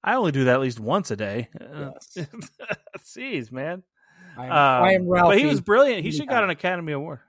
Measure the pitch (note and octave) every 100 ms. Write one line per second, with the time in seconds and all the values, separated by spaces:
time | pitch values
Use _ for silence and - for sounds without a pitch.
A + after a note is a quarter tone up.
0 | F3+ B3+ F#3 C3+ B2+ B2+ C3 A2 G#2+ F#3+
1 | - G#2 G#2 A2 A#2 - - D3 C#3 -
2 | - F#3 D3+ A#3 - _ A3 - - -
3 | - - C4 D#3+ A2+ B2+ D3+ F3+ _ _
4 | _ _ - A2 C3 D#3 C#3 B2+ F#3 F#3+
5 | F3+ F3+ F3 G3+ D4 C#4+ - A3 C#4 G#3+
6 | D#3 D#3 C#4 B3 G3 D#3+ F3+ F3+ D#3+ C#3+
7 | D#3+ C#3